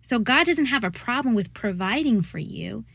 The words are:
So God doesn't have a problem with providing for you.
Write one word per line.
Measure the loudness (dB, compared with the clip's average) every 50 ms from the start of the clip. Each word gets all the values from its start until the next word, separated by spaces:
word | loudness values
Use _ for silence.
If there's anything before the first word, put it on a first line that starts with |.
So | 4 4 2 2
God | 2 4 4 4 4
doesn't | 4 4 2 2 2
have | 0 0 0
a | -2
problem | -6 -6 -6 -4 -4 -2 0 2 2
with | 0 0 -2 -8
providing | -6 -6 -6 -4 -2 -2 -2 -2 0 2 2 2 2
for | 2 -2 -6 -10
you. | -10 -8 -10 -10 -10 -10 -10 -10 -12 _ _